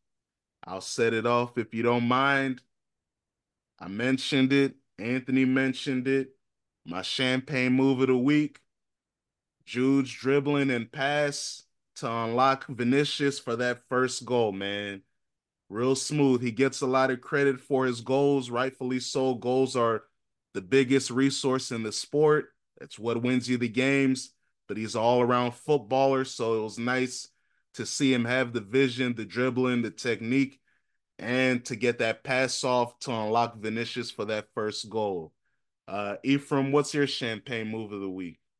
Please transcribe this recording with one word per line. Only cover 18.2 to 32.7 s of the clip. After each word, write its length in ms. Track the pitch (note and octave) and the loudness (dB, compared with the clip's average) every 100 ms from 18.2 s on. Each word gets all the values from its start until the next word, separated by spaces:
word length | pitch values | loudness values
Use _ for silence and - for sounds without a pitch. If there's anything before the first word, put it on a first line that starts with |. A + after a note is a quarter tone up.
| C#3+ C#3+ A#2+ | 4 2 0
rightfully 500 | A#2+ C3 C3+ B2+ B2+ | -2 -4 -4 -4 -4
so. 360 | B2 C#3+ C3 B2 | -4 -2 0 0
Goals 400 | A#2+ B2+ C3 B2+ | 0 2 2 2
are 280 | A#2 A2 - _ _ _ _ | 0 0 -6 _ _ _ _
the 80 | G2+ | -10
biggest 480 | F#2 C3+ C3 C3+ C3 | 2 4 4 2 2
resource 640 | B2 C3+ C3+ C#3 C3 - | 0 0 2 -2 -2 -2
in 120 | A#2+ | -6
the 80 | A2 | -6
sport. 580 | G#2 - D3 D3+ D3+ - _ _ - | -6 -4 2 4 4 0 _ _ -20
That's 200 | - - | -20 -8
what 220 | A2+ A#2 | -2 0
wins 280 | B2 B2+ B2 | 2 0 0
you 80 | B2 | -2
the 120 | A#2+ | -2
games. 640 | A2 C3 C#3 C3+ C3 - _ _ _ - | 0 2 2 2 0 -4 _ _ _ -12
But 100 | G#2 | -8
he's 180 | A2 A2 | -6 0
an 60 | |
all-around 520 | A2+ B2 A#2+ B2 B2 A#2 | 2 4 4 2 0 -4
footballer, 680 | - D3 G2+ C3 C3+ C3+ C3 | -2 -2 0 2 2 2 -2
so 340 | - A#2 A2+ | -4 -2 -2
it 40 | |
was 140 | G#2+ G2+ | -4 -6
nice 500 | A#2+ B2+ B2+ - - _ _ _ _ - | -2 0 -2 -4 -14 _ _ _ _ -12
to 100 | A2 | -8
see 280 | - C#3 | 0 2
him 120 | B2+ A#2 | 2 2
have 280 | B2+ B2 | 0 -2
the 80 | A#2 | -4
vision, 540 | G2 B2 C3+ A#2+ B2+ A2+ | 0 2 2 2 -2 -2
the 100 | G#2 | -6
dribbling, 560 | A#2 B2+ B2 B2+ B2 | -2 -2 0 0 0
the 100 | A2+ | -2
technique, 680 | - B2+ A2+ A2+ C3 C3+ - _ _ _ _ _ - | -4 -4 -4 0 0 0 -4 _ _ _ _ _ -12
and 440 | G#2 B2+ C3 B2+ A#2+ | -4 0 2 0 -4
to 100 | A2+ | -2
get 240 | A#2+ A#2 | -2 0
that 240 | A2+ A2 | 0 -2
pass 400 | - B2+ C3 - | -2 0 0 -2
off 360 | C3+ | 0